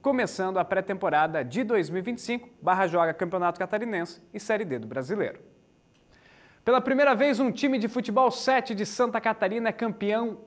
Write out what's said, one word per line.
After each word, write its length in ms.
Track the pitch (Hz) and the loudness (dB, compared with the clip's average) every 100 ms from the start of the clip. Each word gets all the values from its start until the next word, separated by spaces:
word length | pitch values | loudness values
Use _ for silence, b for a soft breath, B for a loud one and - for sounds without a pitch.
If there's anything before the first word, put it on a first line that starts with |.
começando 560 | 277 254 202 - 185 190 | 0 0 -2 -2 -2 0
a 60 | |
pré-temporada 800 | 196 190 185 190 185 151 156 156 | 0 -2 -2 -2 2 2 2 0
de 180 | 127 160 | -2 -2
dois 280 | 226 226 156 | 0 0 0
mil 100 | 180 | -4
e 20 | |
vinte 160 | 185 240 | -4 -8
e 40 | |
cinco. 260 | - 240 - - | -6 -6 -8 -6
Barra 280 | 175 185 190 | 0 2 2
joga 260 | 170 165 | 2 2
Campeonato 460 | 160 180 185 175 170 | 0 -2 0 -2 -2
Catarinense 600 | 185 214 233 190 170 - - | -4 -4 -2 -4 -6 -10 -16
e 60 | 208 | -14
Série 240 | - 214 | -2 -2
D 160 | 196 123 | -2 -6
do 60 | 110 | -6
Brasileiro. 500 | 127 127 208 135 - - _ _ _ _ _ _ b b b b b | -8 -4 -2 -4 -6 -20 _ _ _ _ _ _ b b b b b
Pela 160 | - 254 | 2 2
primeira 340 | 254 269 285 | 4 4 4
vez, 260 | 226 285 226 | 6 4 4
um 100 | 254 | 0
time 280 | - 285 262 | 2 0 2
de 100 | 220 | 0
futebol 420 | 247 226 214 262 | -2 0 4 4
sete 440 | 247 - 262 240 | 2 2 2 2
de 100 | 202 | -4
Santa 360 | 214 - 240 226 | -4 0 0 2
Catarina 500 | 220 220 190 226 226 | -2 0 0 0 -2
é 20 | |
campeão 680 | 220 233 - 202 220 233 202 | -2 -4 -2 -2 0 -2 -6